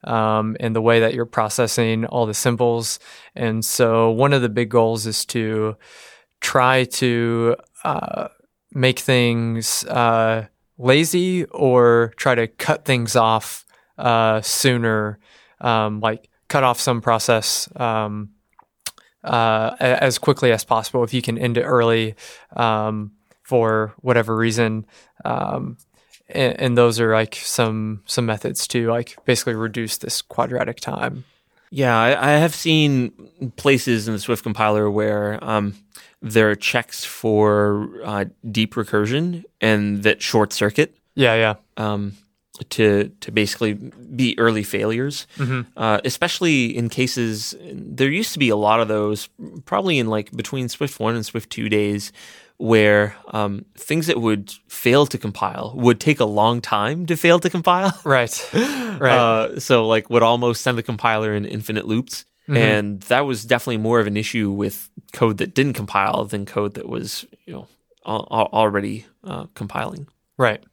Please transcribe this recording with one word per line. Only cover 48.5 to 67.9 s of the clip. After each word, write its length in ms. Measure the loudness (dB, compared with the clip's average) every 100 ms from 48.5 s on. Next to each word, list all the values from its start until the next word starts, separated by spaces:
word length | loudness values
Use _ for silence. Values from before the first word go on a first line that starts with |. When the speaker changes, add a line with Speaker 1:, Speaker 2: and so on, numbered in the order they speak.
Speaker 2:
a 60 | 4
lot 240 | 4 4
of 80 | 2
those, 400 | 0 0 -4 -8 _ -18 -18
probably 340 | -4 -2 0 0
in, 80 | 0
like, 240 | -2 -4
between 360 | -10 -8 -6 -8
Swift 300 | -6 -8 -4
one 140 | -2 -2
and 100 | -4
Swift 240 | -8 -10
two 180 | -8 -2
days, 440 | 0 0 -2 -6 -16 -20 -20 _ _
where, 580 | 2 4 6 4 2 -4 -10
um, 320 | -4 -4 -6 -12 -20
things 300 | -4 -4 0
that 140 | 0
would 320 | 2 0 -4 -18 _
fail 380 | -2 4 4 4
to 120 | 0
compile 540 | -8 -6 -6 -6 -10
would 240 | 2 4 4
take 220 | 2 2
a 40 |
long 360 | 2 4 2 2
time 460 | -2 -2 -2 -4 -4
to 100 | 0
fail 240 | 4 4
to 100 | 4
compile. 480 | 0 0 2 0 -2
<laughs> 40 |
Speaker 1:
Right. 440 | 0 2 2 -4 -4
Right. 580 | -2 -2 -4 -8 -2 2 4
Speaker 2:
Uh, 400 | 4 2 0 -6
so, 300 | 2 2 4
like, 200 | 2 2
would 120 | 4
almost 400 | 4 4 2 0
send 160 | -2 -2
the 40 |
compiler 500 | -4 -2 0 0 0
in 100 | -2
infinite 440 | -4 -8 -6 -6 -2
loops. 360 | -2 -2 -10 -16 _ -2
Speaker 1:
Mm-hmm. 80 | 2
Speaker 2:
And 440 | 4 2 0 -8
that 180 | 0 0
was 240 | 0 -4
definitely 340 | 0 -2 0 -2
more 200 | 2 2
of 80 | 2
an 100 | -2
issue 340 | -4 -2 -2
with 400 | -2 -4 -6 -16 -20 _
code 260 | 0 0 0
that 160 | -2
didn't 180 | 0 0
compile 500 | -2 -4 0 0 -2 -4
than 180 | -6
code 300 | -6 -4 -4
that 140 | -6 -10
was, 360 | -10 -8 -10 -14 _ -18
you 80 |
know, 120 | -18 -18 _ _